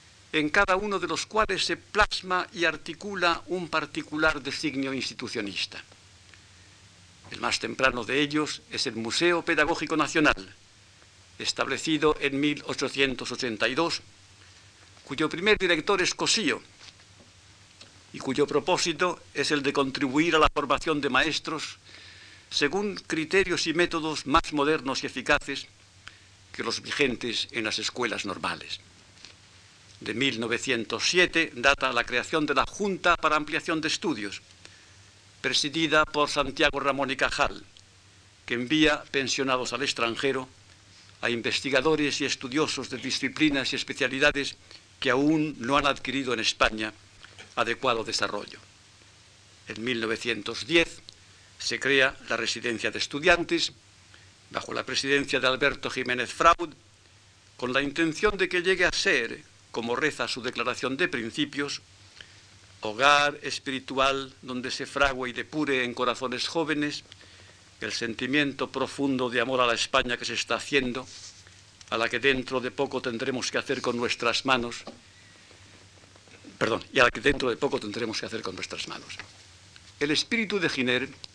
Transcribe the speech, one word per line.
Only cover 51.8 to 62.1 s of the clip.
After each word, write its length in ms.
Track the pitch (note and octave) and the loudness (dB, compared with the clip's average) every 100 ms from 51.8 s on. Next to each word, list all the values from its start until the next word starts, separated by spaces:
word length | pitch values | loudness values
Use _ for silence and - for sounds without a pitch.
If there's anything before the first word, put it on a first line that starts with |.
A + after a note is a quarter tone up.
crea 340 | C3 C#3 C3+ C#3 - | 2 4 4 2 -4
la 80 | A#2 | -2
Residencia 540 | A2+ A#2 A#2+ A2 A2 | -2 -4 -4 -2 -4
de 80 | G#2 | -4
Estudiantes, 760 | - C#3+ E3 F3 E3+ E3+ - - - - - - - - - | -4 0 4 4 2 -2 -2 -6 -20 -20 -20 -20 -20 -20 -12
bajo 240 | - - | -8 -6
la 100 | A#2 | -6
presidencia 560 | A2+ B2+ C3+ C#3+ C3+ C3+ | -4 -2 2 2 2 0
de 60 | B2+ | 2
Alberto 420 | C3 C#3+ A#2+ C3 | 2 0 0 -4
Jiménez 420 | C3 B2 B2 A#2 | -4 -2 -2 -4
Fraud, 440 | - E3 E3+ E3+ - - - - - - - - - | 4 6 6 2 -10 -20 -20 -20 -20 -20 -20 -20 -6
con 160 | B2 | -2
la 80 | C3 | 0
intención 560 | C#3 C#3 E3 D3+ G#3+ G3+ | 0 0 0 2 0 2
de 140 | F3+ | 0
que 100 | F3+ | 0
llegue 240 | F3 F#3 | 2 4
a 80 | F3 | 2
ser, 520 | - - D3+ A2+ - - - - | 2 2 2 0 -6 -16 -20 -10
como 260 | - A#2 A#2+ | -6 -2 0
reza 320 | D3 C3 A#2+ | 0 0 -4
su 140 | - | -4
declaración 560 | A#2 A#2 A#2+ A#2+ C3 C3 | -4 -2 -2 -2 -4 -2
de 100 | F3+ | -2
principios, 720 | C3 A2+ C3 C#3+ C#3 C#3+ - - - - | -2 -4 -4 -4 -4 -6 -8 -12 -20 -20